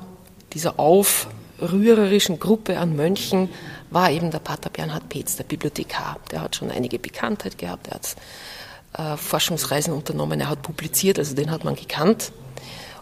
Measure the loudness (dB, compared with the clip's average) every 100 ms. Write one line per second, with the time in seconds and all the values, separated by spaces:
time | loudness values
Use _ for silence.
0 | -8 -20 -20 -20 -14 -4 -4 2 6 8
1 | 6 2 -2 -10 -18 -8 0 4 8 8
2 | 8 6 4 0 2 2 2 -2 0 2
3 | 2 2 2 2 2 -2 -14 -16 -2 2
4 | 4 4 0 -4 -6 -6 -6 -6 -6 -6
5 | -8 -8 -6 -6 -4 -4 -4 -4 -6 -6
6 | -6 -8 -10 -8 -6 -4 -4 -4 -4 -4
7 | -8 -6 -4 -4 -6 -8 -10 -10 -10 -10
8 | -10 -12 -14 -18 -16 -16 -16 -18 -16 -8
9 | -6 -6 -2 0 0 -2 0 0 0 -2
10 | -4 -2 -2 0 -2 -4 -6 -8 -4 0
11 | 2 2 2 0 -2 -2 -4 -4 -6 2
12 | 4 4 0 -10 -16 -16 -14 -16 -16 -18